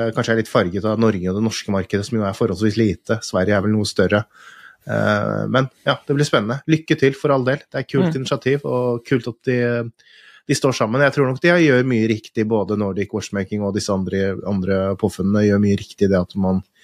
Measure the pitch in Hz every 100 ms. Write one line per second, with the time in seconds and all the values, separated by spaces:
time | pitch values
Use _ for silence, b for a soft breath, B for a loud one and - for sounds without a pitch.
0 | 113 110 117 113 110 131 92 95 107 107
1 | 113 98 90 98 113 - - 98 92 101
2 | 101 113 101 95 113 90 107 104 110 85
3 | - 107 - 92 92 104 101 107 101 -
4 | 92 104 - B B B B B - 110
5 | 107 104 107 104 107 123 131 _ 143 127
6 | - 143 147 139 104 131 - 156 - 160
7 | 135 135 147 135 127 139 - 139 131 208
8 | 180 160 127 139 127 143 143 127 123 120
9 | - 135 117 - - 123 120 120 117 -
10 | b b b b - 139 139 123 110 127
11 | 143 143 131 131 170 175 160 127 131 117
12 | 110 107 - - 110 110 95 104 101 95
13 | 98 107 - 101 95 104 101 104 - 98
14 | 90 98 98 92 90 101 92 95 95 98
15 | 101 - 92 104 104 101 101 98 - -
16 | 98 95 92 98 92 95 - b